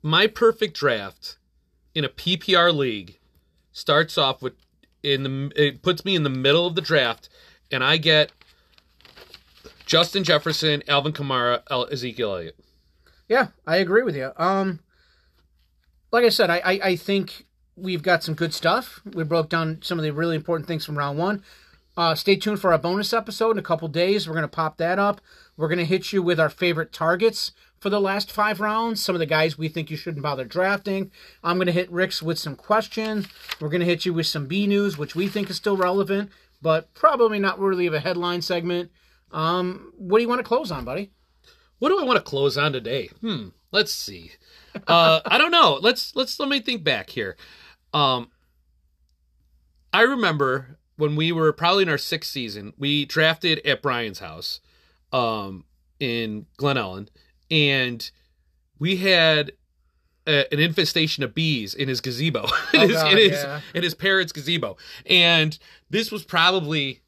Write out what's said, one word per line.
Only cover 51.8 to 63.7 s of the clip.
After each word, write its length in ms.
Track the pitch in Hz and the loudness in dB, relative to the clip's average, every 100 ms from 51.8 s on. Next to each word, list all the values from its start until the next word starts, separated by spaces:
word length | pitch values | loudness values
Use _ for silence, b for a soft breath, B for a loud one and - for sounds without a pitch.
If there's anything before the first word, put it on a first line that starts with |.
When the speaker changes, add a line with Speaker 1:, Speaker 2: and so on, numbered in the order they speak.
Speaker 1:
in 80 | 185 | 2
our 80 | 143 | 0
sixth 320 | - 165 - | -2 -6 -6
season, 420 | 139 117 104 104 - | -8 -10 -10 -16 -6
we 280 | 139 147 143 | -2 -2 -2
drafted 540 | - 156 160 175 160 - | 2 2 2 0 0 0
at 160 | 131 | -2
Brian's 380 | 143 123 113 95 | -2 -4 -4 -8
house, 420 | 92 80 - - _ _ _ _ _ | -14 -12 -12 -12 _ _ _ _ _
um, 540 | 131 117 110 98 95 - _ _ _ | 0 0 -2 -6 -12 -18 _ _ _
in 460 | 135 117 113 107 - _ | -4 -4 -4 -8 -12 _
Glen 200 | 143 135 | -2 -2
Ellen, 320 | 101 95 104 _ _ _ _ | -4 -10 -14 _ _ _ _
and 580 | 160 147 139 127 120 - _ _ _ _ _ _ _ | 2 2 2 -2 -4 -10 _ _ _ _ _ _ _
we 160 | 160 190 | -2 0
had 540 | 190 180 160 156 143 - _ _ _ _ _ _ - | 4 4 6 4 0 -8 _ _ _ _ _ _ 0
a, 260 | 147 139 | 2 2
an 80 | 147 | 2
infestation 640 | 165 160 156 170 156 - | 0 2 0 0 0 -2
of 120 | 127 - | -4 -2
bees 380 | 160 135 101 - | 0 -2 -4 -6
in 120 | 135 | -4
his 120 | 123 | -4
gazebo, 440 | 135 120 160 120 101 - | -4 -4 -2 -2 -2 -4
<laughs> 140 | - | 0
in 60 | - | 4
Speaker 2:
Oh, 60 | 202 | 4
Speaker 1:
his, 40 | 165 | 4
Speaker 2:
God, 140 | 156 | 4
Speaker 1:
in 60 | 196 | 6
his, 140 | 202 147 | 6 4
Speaker 2:
yeah. 180 | 139 147 - | -4 -8 -8